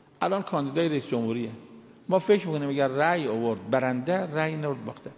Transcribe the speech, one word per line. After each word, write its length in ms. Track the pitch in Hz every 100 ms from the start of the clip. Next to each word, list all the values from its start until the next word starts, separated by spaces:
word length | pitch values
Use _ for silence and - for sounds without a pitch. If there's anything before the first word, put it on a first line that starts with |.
| _ -
الان 220 | 175 196
کاندیدای 460 | - 165 139 147 170
رئیس 180 | 147 -
جمهوریه. 440 | 120 113 117 113 113 - - - - -
ما 100 | 185
فکر 280 | - 208 175
می‌کنیم 220 | 151 143
اگر 180 | 139 135
رأی 400 | 135 156 175 135
آورد 420 | 113 117 104 98
برنده، 680 | 131 127 127 135 185 180 151
رأی 200 | 156 156
نورد 300 | 147 131 113
باخته. 260 | - -